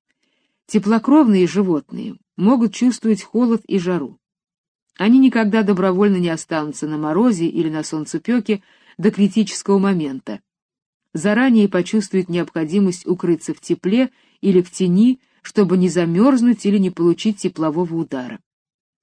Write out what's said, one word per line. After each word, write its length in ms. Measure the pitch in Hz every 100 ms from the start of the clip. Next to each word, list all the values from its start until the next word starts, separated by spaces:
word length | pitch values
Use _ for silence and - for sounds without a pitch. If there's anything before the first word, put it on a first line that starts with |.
| _ _ _ _ _ _ -
Теплокровные 800 | 214 196 226 233 302 247 190 175
животные 680 | 185 190 151 - 120 107 - _ -
могут 400 | 196 262 233 -
чувствовать 480 | 247 220 220 202
холод 400 | - 220 240 220 -
и 140 | 196
жару. 400 | 175 175 120 - _ _ _ _ _ _ _ -
Они 220 | 202 262
никогда 420 | 262 233 214 220
добровольно 560 | 202 185 190 180 208 185
не 120 | 175
останутся 580 | 160 - 160 151 - 151
на 100 | 151
морозе 480 | 156 170 247 180 170
или 240 | 165 160
на 140 | 156
солнцепёке 800 | 151 156 151 165 214 247 - 202 _ _ _ -
до 140 | 196
критического 680 | 196 196 220 196 - - 196
момента. 640 | 196 180 147 135 - 101 _ _ _ _ _ _ _
Заранее 560 | 160 202 220 262 226 202
почувствуют 600 | 185 180 220 196 185 180
необходимость 760 | 170 160 165 151 202 190 180 -
укрыться 480 | 180 175 165 -
в 80 | -
тепле 480 | - 170 202 233 262 _ _ -
или 200 | 196 185
в 100 | 180
тени, 480 | - 185 180 240 254 _ _
чтобы 340 | - - 180 185
не 100 | 180
замёрзнуть 800 | 165 170 170 262 254 240 220 202
или 120 | 202
не 100 | 185
получить 480 | 180 170 170 220 208
теплового 580 | 180 156 160 156 175 165
удара. 440 | 147 131 123 113 _ _ _ _ _ _